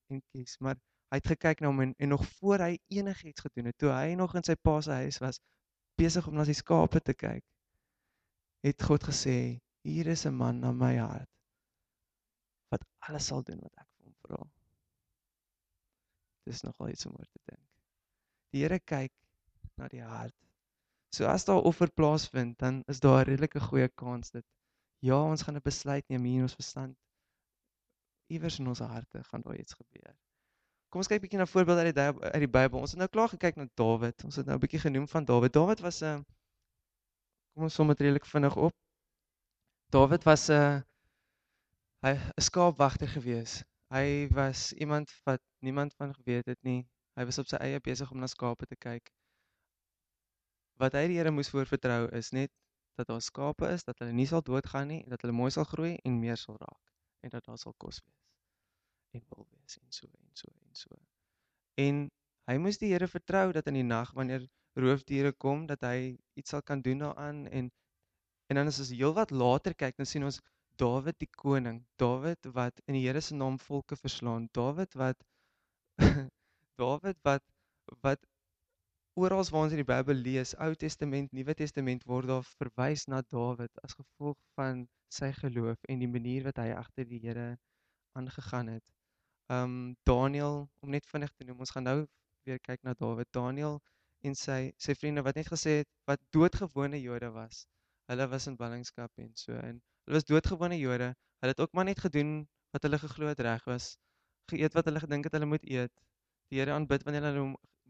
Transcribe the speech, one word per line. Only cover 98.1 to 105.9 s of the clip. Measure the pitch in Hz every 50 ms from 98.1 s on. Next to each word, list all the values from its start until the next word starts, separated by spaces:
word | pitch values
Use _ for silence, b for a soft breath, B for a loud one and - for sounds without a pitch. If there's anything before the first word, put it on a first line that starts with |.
hulle | 123 127 135 123
was | 131 135 - 139
in | 131 117
ballingskap | 120 117 117 120 123 - - - 120 117 _ -
en | 120 113 113 -
so, | - - 117
en | 120 123 120 117 120
hulle | _ _ _ _ _ - 143 156
was | -
doodgewone | - 151 160 - - 190 160 175 175 175 165
Jode, | 139 127 123 120 123 123 127 - _ _ _ _
hulle | - 127 135
het | -
ook | 156 160 - 180
maar | 185 196
net | 196 -
gedoen | - 185 143 147 147 151 151 151 151 - _ _ _ _ -
wat | 139 - 147
hulle | 147 147
geglo | 147 151 123 - 151 151
het | 147 - 120
reg | 117 113 113 - 127
was, | 123 120 - - - - _ _ _ _ _ _ _ _ _ -
geëet | 175 160 156 151 -
wat | 165 160 165
hulle | 151 156 160
gedink | 143 147 143 147 160
het | - 156
hulle | 151 147
moet | 151 156 -
eet, | - 135 123 123 120